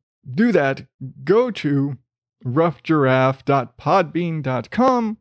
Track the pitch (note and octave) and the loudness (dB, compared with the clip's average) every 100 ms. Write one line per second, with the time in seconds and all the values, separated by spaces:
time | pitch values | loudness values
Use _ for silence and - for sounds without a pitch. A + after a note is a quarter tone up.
0 | _ _ - B2+ A#3+ F#3 C#3 C3+ - _ | _ _ -8 0 2 2 2 -2 -10 _
1 | C3 - C3+ G#3 B3+ G3+ D3+ C#3+ C#3+ C3 | -16 -10 -2 0 0 -2 -2 -2 -2 -6
2 | _ _ _ _ B2+ B2 E3+ - - D#3 | _ _ _ _ -4 0 0 0 -2 2
3 | C3+ C3 C3 C3 - C#3 A#2+ - C#3+ F#3 | 4 4 2 0 0 0 -2 -6 0 0
4 | D#3+ E3+ F3 D#3+ C3 B2+ A2 - C4 B3 | 0 -4 -4 -4 -4 -6 -4 0 2 2
5 | A3 G#3+ | -2 -6